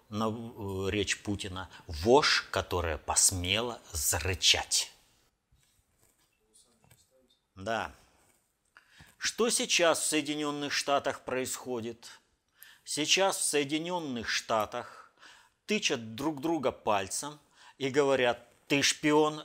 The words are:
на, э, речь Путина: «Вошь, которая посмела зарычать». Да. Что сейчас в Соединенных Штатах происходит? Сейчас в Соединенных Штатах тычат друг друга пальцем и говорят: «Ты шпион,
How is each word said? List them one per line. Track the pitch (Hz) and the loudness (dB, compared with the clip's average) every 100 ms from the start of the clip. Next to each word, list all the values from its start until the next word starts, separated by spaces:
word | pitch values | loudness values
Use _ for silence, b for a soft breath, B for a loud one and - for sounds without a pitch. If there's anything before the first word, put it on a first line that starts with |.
| - | -10
на, | 104 110 | -4 -4
э, | 117 117 - 98 95 98 | -4 -10 -10 -8 -4 -2
речь | 104 95 - | -2 -2 -4
Путина: | - 101 98 92 90 B B | -4 -6 -6 -10 -12 B B
«Вошь, | 78 101 139 - - - | 0 6 6 6 0 0
которая | 92 - 90 85 76 | -4 -2 -2 -2 -4
посмела | - - - 92 87 104 120 113 - | -2 4 4 2 0 0 -2 -8 -8
зарычать». | - - 104 92 92 - - - - - - _ _ _ _ _ _ _ _ _ _ _ _ _ _ _ _ _ _ _ _ _ _ _ _ _ 95 | -4 -2 -2 -2 0 2 2 2 -2 -4 -10 _ _ _ _ _ _ _ _ _ _ _ _ _ _ _ _ _ _ _ _ _ _ _ _ _ -12
Да. | 98 113 87 - _ _ _ _ _ _ _ - b b b b | -6 -4 -6 -10 _ _ _ _ _ _ _ -20 b b b b
Что | - - 233 | -6 0 0
сейчас | - 240 - 170 147 | 0 0 2 4 2
в | - | 0
Соединенных | 156 147 147 147 147 143 | 0 0 -2 -4 -4 -4
Штатах | - - 139 139 127 | -4 0 0 0 -6
происходит? | - 131 127 - 127 123 113 113 - - _ _ _ b b b | -6 -6 -4 -8 -8 -8 -8 -12 -18 -20 _ _ _ b b b
Сейчас | - 143 147 180 190 175 | -8 -4 2 4 4 2
в | |
Соединенных | - 147 143 156 170 180 151 120 104 | 2 2 2 -2 -2 -4 -4 -6 -2
Штатах | - - 113 104 123 113 - - _ b b b b - | -4 0 0 0 -4 -10 -16 -20 _ b b b b -4
тычат | 208 208 135 110 | -2 0 -2 -4
друг | 113 147 147 | -6 -4 -2
друга | 160 165 127 | -2 0 0
пальцем | - 120 101 98 - 147 151 _ b b b | -2 0 0 0 -6 -8 -12 _ b b b
и | 135 | -2
говорят: | 131 139 131 123 117 - _ - | 2 4 4 2 0 -6 _ 0
«Ты | 143 | 2
шпион, | 135 - 151 151 151 151 | 2 2 4 4 4 0